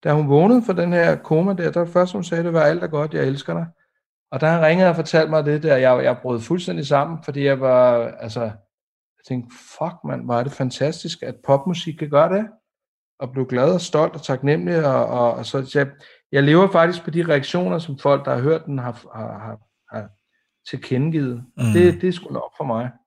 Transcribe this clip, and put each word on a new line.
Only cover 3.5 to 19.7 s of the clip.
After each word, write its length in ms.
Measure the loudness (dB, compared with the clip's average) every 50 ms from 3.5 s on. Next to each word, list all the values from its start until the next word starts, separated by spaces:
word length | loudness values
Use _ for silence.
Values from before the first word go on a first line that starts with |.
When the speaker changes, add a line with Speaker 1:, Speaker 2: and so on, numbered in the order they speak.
| -6
Speaker 1:
dig." 120 | -6 -6 -8 _ _ _ _ _ _ _ _ _ _ _ _
Og 100 | -8 -2
da 60 | 0
han 160 | 0 2 4 4
ringede 260 | 4 4 6 4 4
og 80 | 4
fortalte 340 | 0 -4 0 2 2 2 4
mig 140 | 0 0 0
det 180 | 0 -2 0 2
der, 140 | 2 2
jeg, 280 | 4 6 4 4 4 2
jeg 140 | 0 0 -2 -4
brød 180 | -4 -4 -4
fuldstændig 460 | -2 -4 -4 -4 -2 -6 -6 -6 -2
sammen, 320 | 0 0 0 0 0 -6 -12 -12
fordi 200 | -10 -6 -2 0
jeg 160 | 0 0 0
var, 360 | 2 2 4 6 6 4 4 2
altså, 420 | -2 -4 -8 -12 -14 -10 -8 -8
jeg 840 | -8 -8 -8 -12 _ _ _ _ _ _ _ _ _ _ _ _ _ _
tænkte, 280 | -8 -8 -8 -10 -18 -20 -20 -20 -12 -10
"Fuck, 160 | -10 -10 -10 -10 _
mand, 200 | -10 -10 -10 -6
hvor 100 | -4 -4
er 80 | -2 -2
det 100 | -4 -6
fantastisk, 680 | -6 -6 -6 -4 -4 -4 -4 -4 -6 -10 -12 -12 -10 -12
at 120 | -14 -14 _ _
popmusik 500 | 0 0 0 2 -2 -6 -6 -6 -10 -8
kan 140 | -8 -8 0
gøre 260 | 2 2 2 4 2 -2
det." 80 | -4 -4 -10 _ _ _ _ _ _ _ _ _ _ _ _ _
Og 140 | -12 -10 -6
blev 140 | -6 -4
glad 280 | -2 0 2 2 2 2
og 60 | 0
stolt 340 | -2 -2 0 0 0 0 -2
og 80 | -8 -6
taknemmelig, 640 | -6 -6 -2 0 0 0 0 0 -2 -2 0 2
og, 200 | 2 2 2 0
og, 280 | 0 0 0 2 2 0
og 120 | -2 -6
så, 200 | -6 -6 -6 -6
så 120 | -2 0 0
jeg, 100 | 0 0 -4 _ -20 -20 -20 _ _ _ 0
jeg 100 | 2 4
lever 300 | 6 8 6 6 6 6
faktisk 320 | 4 4 4 2 -4 -8
på 60 | -6
de 180 | -4 -4 0 0
reaktioner, 500 | 0 0 0 -2 -4 -2 -2 -2 -4 -4
som 200 | -6 -8 -12 -4
folk, 260 | 0 2 2 2 0
der 100 | -2 -4
har 60 | -2
hørt 260 | 0 0 0 -2 -2
den, 120 | -6 -8 -6
har, 220 | -6 -8 -10 -12 -16 -20 -16
har, 240 | -14 -12 -12 -12 -14
har, 200 | -14 -16 -16 -18 _ _